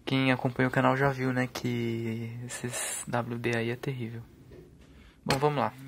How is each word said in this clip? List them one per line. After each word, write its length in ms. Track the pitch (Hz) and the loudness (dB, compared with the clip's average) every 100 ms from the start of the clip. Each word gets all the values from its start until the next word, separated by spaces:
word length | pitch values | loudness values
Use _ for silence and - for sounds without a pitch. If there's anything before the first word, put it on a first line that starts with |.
Quem 260 | - 135 131 | 0 2 4
acompanha 380 | 127 127 120 127 | 2 0 2 2
o 40 | |
canal 240 | 135 127 131 | 4 4 6
já 140 | 139 | 4
viu, 220 | 131 131 | 2 0
né, 160 | 127 127 | 0 0
que 920 | - 123 120 117 117 117 113 117 120 | -2 -2 0 0 -2 -2 -4 -6 -8
esses 580 | 120 - 120 120 - - - | -8 -8 -6 -6 -6 -6 -2
W 300 | 120 117 120 | -2 -2 -2
D 180 | 120 117 | 0 0
aí 140 | 117 | 0
é 60 | 120 | -2
terrível. 460 | 143 127 113 117 113 - - - - - - - - - | -4 -4 -6 -8 -14 -20 -20 -20 -20 -20 -20 -20 -20 -8
Bom, 140 | - 135 | 0 2
vamos 200 | 147 143 | 2 2
lá. 140 | 110 131 | 0 -2